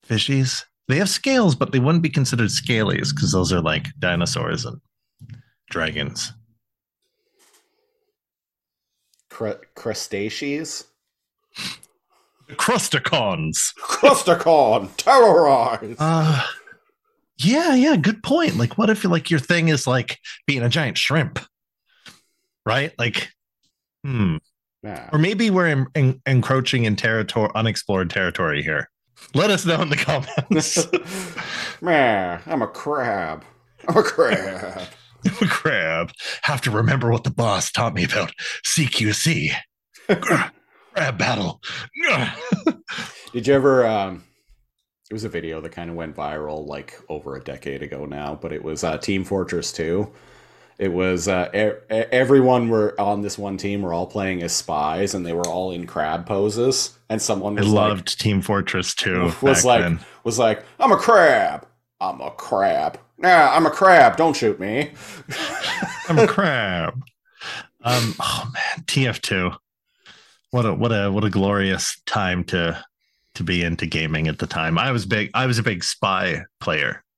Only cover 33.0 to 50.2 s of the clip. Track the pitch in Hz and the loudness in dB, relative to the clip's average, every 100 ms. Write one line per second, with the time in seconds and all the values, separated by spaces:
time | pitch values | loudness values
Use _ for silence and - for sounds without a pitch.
33 | 120 98 82 80 - _ _ _ - 175 | -2 -4 -4 -8 -14 _ _ _ 0 2
34 | - - 139 110 95 92 90 92 92 - | 2 2 2 2 -4 -8 -10 -12 -14 -18
35 | _ - 196 - 180 - 156 117 80 82 | _ -4 -4 0 -2 0 0 0 0 -2
36 | 85 - - - - 139 - 107 113 135 | -4 -8 -12 -6 -4 -2 -2 0 2 2
37 | 120 113 - - 117 95 - - 117 - | 2 0 -2 -2 0 0 -2 -2 -2 -2
38 | 90 113 87 - - - - - 135 - | -2 -2 -4 -8 -10 -8 -2 0 0 0
39 | 107 107 - 165 147 - - _ _ - | 0 0 0 0 -2 -6 -10 _ _ -20
40 | - 196 - 151 - _ _ _ _ 196 | -2 -2 2 0 0 _ _ _ _ -4
41 | 147 101 120 110 92 - - - - 294 | -4 -2 -2 -2 -4 -8 -12 -12 -12 -6
42 | 330 208 - - - - - - - - | -2 0 -2 -6 -6 -2 -2 -4 -12 -12
43 | - - - 120 113 139 135 131 113 107 | -12 -16 -10 -6 2 4 6 4 4 2
44 | 95 87 _ _ _ _ _ _ _ _ | -2 -8 _ _ _ _ _ _ _ _
45 | _ 107 107 90 80 80 80 - 85 85 | _ -10 -6 -6 -6 -8 -10 -10 -10 -8
46 | 82 76 73 76 76 78 73 71 71 - | -10 -6 -6 -6 -6 -8 -8 -12 -14 -20
47 | - 76 71 67 67 67 73 69 73 69 | -12 -12 -10 -12 -12 -12 -10 -10 -10 -10
48 | 71 71 73 76 80 76 78 78 85 76 | -10 -10 -10 -10 -10 -8 -8 -6 -4 -4
49 | - 98 92 98 90 87 80 - 80 90 | -2 -2 -2 -4 -2 -4 -6 -6 -2 -2
50 | 107 - | -2 -10